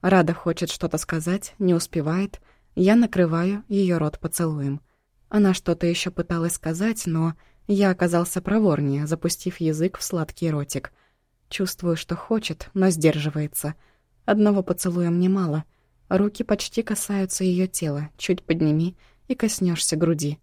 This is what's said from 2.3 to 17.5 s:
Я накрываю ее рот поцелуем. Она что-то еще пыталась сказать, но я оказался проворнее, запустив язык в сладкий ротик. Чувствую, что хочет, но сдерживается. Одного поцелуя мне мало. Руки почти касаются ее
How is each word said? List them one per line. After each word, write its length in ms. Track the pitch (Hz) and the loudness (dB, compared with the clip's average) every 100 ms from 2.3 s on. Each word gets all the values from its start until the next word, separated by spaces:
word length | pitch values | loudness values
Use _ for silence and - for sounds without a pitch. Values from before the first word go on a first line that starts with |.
| - _ _ _ | -8 _ _ _
Я 220 | - 185 226 | 2 4 6
накрываю 680 | 226 190 170 165 175 202 - | 4 2 2 2 0 -4 -4
ее 300 | 202 190 170 | 0 2 2
рот 200 | 151 - | -2 -4
поцелуем. 640 | 160 - 165 151 139 143 _ _ _ _ _ | -8 -4 -2 -2 -4 -6 _ _ _ _ _
Она 240 | 214 196 | 2 4
что-то 340 | 185 - 170 170 | 2 0 0 0
еще 240 | 170 - | -2 -4
пыталась 440 | 185 170 170 165 | -6 -4 -2 -2
сказать, 480 | - 160 165 214 220 | -4 -6 -2 -2 -2
но 300 | - 160 165 160 _ _ - | -2 0 -2 -4 _ _ -2
я 240 | 202 202 | 2 4
оказался 500 | 180 180 170 175 226 | 4 2 2 0 -4
проворнее, 680 | - 214 208 147 143 139 151 | 0 2 4 2 0 -2 -2
запустив 540 | 160 170 - 180 - | -2 -2 -4 -6 -2
язык 380 | 160 156 175 - | -2 0 -2 -4
в 40 | |
сладкий 480 | - 175 156 - 165 | -6 -4 -4 -4 -2
ротик. 400 | 151 143 139 - _ _ _ _ _ _ | -2 -4 -8 -8 _ _ _ _ _ _
Чувствую, 460 | - 185 - 175 165 | -4 -4 -2 -2 -2
что 200 | - 170 | -4 -8
хочет, 540 | - 226 - 160 - | -2 -2 -2 -10 -6
но 160 | 196 190 | 2 2
сдерживается. 840 | 160 156 151 147 151 147 - 147 151 _ _ _ _ | 4 4 2 -2 -4 -6 -6 -8 -10 _ _ _ _
Одного 380 | - 208 208 202 | 0 4 4 2
поцелуя 480 | 185 180 185 175 175 | 0 -2 -2 0 0
мне 180 | 175 185 | 2 2
мало. 360 | 190 175 151 156 _ _ _ _ | 2 0 -4 -6 _ _ _ _
Руки 360 | 185 208 - | 0 0 -2
почти 380 | 233 208 - - | -2 -2 -2 -6
касаются 600 | 220 208 - 202 190 - | -4 -4 -4 -2 -2 -2
ее 220 | 185 | 0